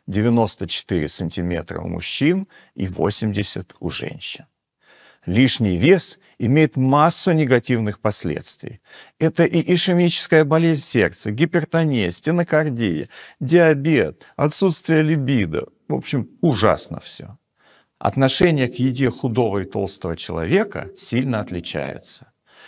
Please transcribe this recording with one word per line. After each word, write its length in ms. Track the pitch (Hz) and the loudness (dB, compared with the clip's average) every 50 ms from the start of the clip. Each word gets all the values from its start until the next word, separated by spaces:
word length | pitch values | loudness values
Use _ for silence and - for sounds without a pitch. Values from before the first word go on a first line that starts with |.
| - - | -12 -4
Девяносто 580 | 92 104 110 120 117 117 113 98 - - 95 | -2 0 2 2 2 2 2 0 -2 -8 -8
четыре 420 | 85 - - - - 98 82 73 76 | -8 -8 -10 -6 -4 -2 -2 -2 -2
сантиметра 720 | - - - 90 - 90 87 87 87 80 - - 85 85 | -4 -6 -6 -6 -6 -6 -4 -4 -4 -6 -6 -8 -10 -8
у 60 | - | -8
мужчин 640 | 87 87 85 85 - - - 139 160 180 190 196 _ _ - _ _ - | -8 -8 -8 -8 -8 -4 0 2 2 2 0 -4 _ _ -20 _ _ -8
и 140 | - 95 95 | -6 -6 -6
восемьдесят 880 | 90 - - 101 - - 110 107 98 107 101 - - 104 87 _ - - | -2 -2 -2 -2 -2 -2 -4 -4 -4 -4 -4 -4 -6 -10 -12 _ -16 -10
у 120 | - 85 | -10 -8
женщин. 560 | - - - - - - - - - - - _ _ _ _ _ _ _ _ _ _ _ _ - _ _ - | -8 -8 -10 -10 -12 -12 -14 -14 -14 -16 -18 _ _ _ _ _ _ _ _ _ _ _ _ -20 _ _ -8
Лишний 520 | 87 90 120 135 123 - - 113 98 90 | -2 2 2 4 2 2 0 0 0 2
вес 420 | 85 110 165 196 165 - - - _ _ _ _ - | 2 4 4 4 4 2 -6 -12 _ _ _ _ -4
имеет 340 | 120 110 135 156 156 135 - | 0 2 4 4 4 2 2
массу 560 | 135 131 131 139 147 156 170 - - - 185 | 0 2 2 4 4 4 4 2 0 0 2
негативных 680 | 160 156 147 123 131 117 - - 127 113 110 104 98 _ | 2 2 4 4 2 2 2 0 0 0 0 -2 -4 _
последствий. 800 | - 107 - - - 85 73 - - - - - - - 113 - _ _ - - - - _ - | -2 -2 -2 -2 -4 -6 -6 -6 -8 -12 -14 -12 -14 -16 -16 -18 _ _ -20 -20 -20 -18 _ -2
Это 240 | 160 160 - - 170 | -2 0 2 2 0
и 280 | - - 165 156 - | 2 2 0 2 2
ишемическая 720 | 180 170 - 190 175 175 175 170 - - - - 170 156 156 | 0 0 2 2 2 4 4 2 0 -2 -2 2 4 4 4
болезнь 380 | 139 160 165 165 165 160 139 | 4 2 2 4 2 2 0
сердца, 480 | - - - 117 92 78 95 - - 113 | -2 0 2 2 2 2 0 -4 -6 -6
гипертония, 800 | 104 117 170 156 - 170 156 - - 165 165 151 135 113 95 87 | 0 0 0 2 2 -2 -2 0 -2 0 0 2 0 0 0 -2
стенокардия, 1000 | - - - 151 175 175 170 - 160 151 156 151 120 117 113 95 80 76 - - - - - - - - | -4 -4 -4 -2 0 0 0 0 0 0 0 0 -2 -2 -2 -2 -2 -2 -6 -10 -14 -20 -20 -20 -12 -8
диабет, 840 | 131 127 165 175 170 160 151 139 139 165 156 120 87 76 - _ - - - | -2 2 4 6 6 6 4 4 2 2 2 2 2 0 -2 _ -20 -14 -4
отсутствие 680 | - 143 151 - - 196 185 156 - - - 160 156 | -2 -2 0 0 2 0 0 0 -2 -2 0 2 2
либидо. 680 | 156 151 160 147 131 127 139 117 95 80 78 - - - _ _ _ | 4 2 2 0 0 0 2 0 0 0 -2 -6 -6 -8 _ _ _
В 80 | - 143 | -6 -6
общем, 340 | 131 - - 147 127 110 - - - | -6 -4 -4 -4 -4 -4 -6 -6 0
ужасно 580 | 180 160 120 92 110 98 78 - - - - - | 0 2 2 4 6 4 4 4 0 -12 -12 -14
все. 400 | - - - - - 98 113 _ _ _ _ _ _ _ _ _ _ _ _ - | -14 -18 -18 -18 -18 -20 -20 _ _ _ _ _ _ _ _ _ _ _ _ -6
Отношение 640 | - - - 139 135 131 - - 175 175 156 139 127 | -4 -4 0 2 0 2 2 4 2 4 4 2 0
к 80 | 120 - - | -2 -2 -2
еде 300 | 123 135 120 131 135 117 | -2 -2 0 0 -2 -2
худого 500 | - - - 120 110 127 120 104 98 101 | -2 -2 -4 -2 0 2 2 2 0 -2
и 40 | 92 | -4
толстого 520 | 92 - 104 98 95 - - - 85 82 | -4 -4 -6 -6 -6 -6 -8 -8 -8 -8
человека 760 | - - - 85 82 82 98 160 196 220 202 - 71 - - - - | -8 -8 -8 -6 -4 -2 0 0 0 0 -2 -6 -12 -12 -12 -14 -12
сильно 400 | - - 113 123 139 135 117 107 | -8 -4 -4 -2 -2 -2 -4 -4
отличается. 920 | 101 - 92 85 - - - 76 69 67 - - - - - - - _ _ _ _ _ _ - - | -6 -6 -8 -10 -10 -8 -8 -6 -6 -8 -10 -12 -14 -16 -18 -18 -20 _ _ _ _ _ _ -20 -20